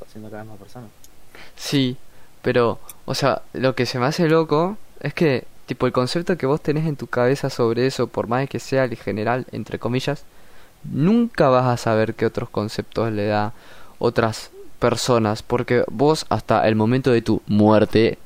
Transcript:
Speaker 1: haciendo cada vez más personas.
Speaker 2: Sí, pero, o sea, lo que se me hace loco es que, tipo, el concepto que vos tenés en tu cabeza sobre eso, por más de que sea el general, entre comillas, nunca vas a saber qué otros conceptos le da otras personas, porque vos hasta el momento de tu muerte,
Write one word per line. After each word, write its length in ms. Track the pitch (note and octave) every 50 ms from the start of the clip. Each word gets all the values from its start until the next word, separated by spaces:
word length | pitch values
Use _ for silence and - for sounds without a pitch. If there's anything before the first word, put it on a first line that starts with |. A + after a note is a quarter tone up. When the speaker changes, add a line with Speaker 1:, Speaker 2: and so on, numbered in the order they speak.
Speaker 1:
haciendo 280 | - - - G#2+ G#2+ G#2+
cada 120 | G#2+ G#2+
vez 80 | G#2+ G#2+
más 80 | G#2+ G2
personas. 300 | F#2+ G2 - B2 A#2+ G2+ - - - - - - - - - - - - -
Speaker 2:
Sí, 400 | - - - D3 C#3+ C3 B2 B2 - - - - - - - - -
pero, 360 | - B2+ B2 B2 A#2+ A2+ G2 - - - - - -
o 100 | - C3
sea, 280 | - C#3+ C3 - - - -
lo 220 | - D2+ A#2+ C3 B2+
que 100 | - A#2+
se 140 | - - B2+
me 80 | A#2+
hace 220 | C#3 D#3+ F3+ F3 D3+
loco 500 | D#3+ E3 D#3+ D#3 D3 D3+ E3+ F#3+ A3 - - - - -
es 120 | - D3
que, 320 | - - F3+ D3 C3 A2+ - - - - -
tipo, 200 | - B2+ - C3
el 60 | B2
concepto 460 | - B2+ B2 B2 - E3+ F3 - F#3 D3
que 80 | -
vos 160 | C3 D3 D#3
tenés 240 | - D#3+ C#3+ D#3 D#3
en 100 | E3 C#3+
tu 120 | - B2 -
cabeza 420 | - B2 B2 B2+ C#3 - - C3+
sobre 360 | - - A#2+ A2+ A#2 A#2+ B2+
eso, 200 | C3 - - A#2+
por 200 | A#2 - - G2+ G2+
más 120 | A#2+ C3
de 80 | C#3 -
que 100 | - A#2
sea 240 | - - C3+ C3 C3
el 120 | A#2+ A#2
general, 500 | - - - G2+ G#2+ G#2+ A2+ B2 C3 A#2 -
entre 260 | - A2+ G#2+ - - -
comillas, 460 | - A#2+ B2 C3 - - C#3+ - - - - - - - - - - - - - -
nunca 640 | - - B2+ D3 F#3 A3+ A#3+ A#3 A#3 - - D#3+ C3+
vas 160 | B2+ B2+ C3
a 100 | B2+ A#2+
saber 380 | - - A2+ A2 A2 A2 A2 A2+
qué 100 | - A2+
otros 240 | A2+ - - A#2+ -
conceptos 640 | - - G#2 G#2+ - - G2+ - - - A2 A2+
le 140 | G#2+ G#2 G2+
da 260 | G#2 G#2 G#2 G#2 A2 - - - - - - - - - -
otras 520 | - A#2+ A#2 - A#2 A2 A2 - - - - - - - - -
personas, 640 | - A#2+ A#2 A#2+ - - B2 A#2 A2 G#2 A2 -
porque 420 | - - A#2+ B2 A#2+ - B2 A#2+ - -
vos 360 | - A2 C#3 D3+ D#3 - - -
hasta 360 | - A2+ - - A2+ G#2+ A#2 A2+
el 60 | A2
momento 340 | A2 G#2+ A2+ B2+ C3+ C3 C3+
de 100 | A#2+ A2+
tu 200 | G#2+ - G#2+ - -
muerte, 720 | - G#2 G#2 G#2 G#2+ G#2+ G#2 G#2+ - - G#2+ A2+ - - - -